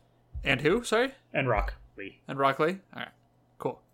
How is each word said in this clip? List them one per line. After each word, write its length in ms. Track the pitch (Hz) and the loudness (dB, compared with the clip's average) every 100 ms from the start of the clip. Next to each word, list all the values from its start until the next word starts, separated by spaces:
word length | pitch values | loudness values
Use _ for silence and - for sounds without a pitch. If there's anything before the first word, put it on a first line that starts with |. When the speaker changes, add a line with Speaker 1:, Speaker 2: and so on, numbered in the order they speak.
| _ _ _ - | _ _ _ -6
Speaker 1:
and 180 | - 135 | -2 2
who? 220 | 151 220 | 2 2
Sorry? 280 | 233 220 262 - _ | 2 0 0 -4 _
Speaker 2:
And 140 | - 131 | -2 0
Rock 240 | 104 - - - - | 0 0 -6 -16 -16
Lee. 220 | 98 - - | -16 -14 -8
Speaker 1:
And 100 | 139 | 0
Rock 220 | 139 131 | 2 4
Lee? 180 | 156 190 - | 0 -2 -10
All 60 | 127 | -12
right, 60 | - - _ _ _ - | -12 -14 _ _ _ -8
cool. 240 | 135 117 _ | -6 -6 _